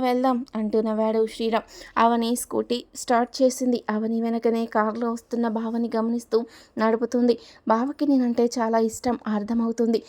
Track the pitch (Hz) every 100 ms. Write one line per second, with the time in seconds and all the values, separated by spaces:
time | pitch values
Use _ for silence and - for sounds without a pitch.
0 | 254 247 262 247 254 220 214 220 220 214
1 | 220 220 220 - 226 220 - - - -
2 | 233 233 233 240 - 226 220 240 - -
3 | - 233 240 - 262 254 254 240 - 214
4 | 220 226 233 233 233 226 226 226 214 214
5 | 240 233 - 240 233 220 226 233 233 226
6 | 226 233 233 226 226 - - - 220 220
7 | 233 247 240 233 - - - 220 262 294
8 | 285 277 247 233 240 247 226 226 226 220
9 | 254 226 - 214 208 233 226 226 233 226